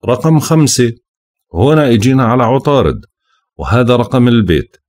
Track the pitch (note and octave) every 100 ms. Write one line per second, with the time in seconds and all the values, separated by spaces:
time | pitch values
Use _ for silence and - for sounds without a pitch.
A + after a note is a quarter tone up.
0 | - B2 D#3+ D#3 - D#3+ D3 - A#2+ A#2
1 | _ _ _ _ _ E2 B2 D#3 C#3+ A#2
2 | A2+ C3 A#2+ B2+ A#2 C3+ D3+ C#3 E2+ A#1+
3 | - _ _ _ _ - C2 A#2 A#2+ B2
4 | A#2 C3 B2 A#2 F#2 D#2 - _